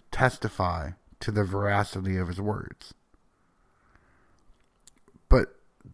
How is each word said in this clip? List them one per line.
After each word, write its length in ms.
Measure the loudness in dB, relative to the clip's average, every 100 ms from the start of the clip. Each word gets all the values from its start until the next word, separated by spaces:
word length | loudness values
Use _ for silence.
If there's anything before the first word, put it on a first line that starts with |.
| -10
testify 840 | 0 0 0 -6 -2 -2 -2 -6 -12 _ -10
to 120 | -4
the 120 | 0
veracity 720 | 0 0 0 0 0 -4 -4 -2
of 140 | -2
his 100 | -4
words. 540 | -4 -6 -8 -16 -20 -20 _ _ _ _ _ _ _ _ _ _ _ _ _ _ -20 -20 _ _ -20 -20 -20 -20 _
But 280 | 6 6 -4 _ _ -12